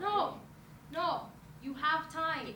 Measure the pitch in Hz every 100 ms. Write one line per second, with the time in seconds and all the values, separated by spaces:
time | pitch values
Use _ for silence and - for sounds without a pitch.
0 | 381 415 - - - - - - - 311
1 | 349 262 - - - - 269 262 302 320
2 | 320 320 320 320 233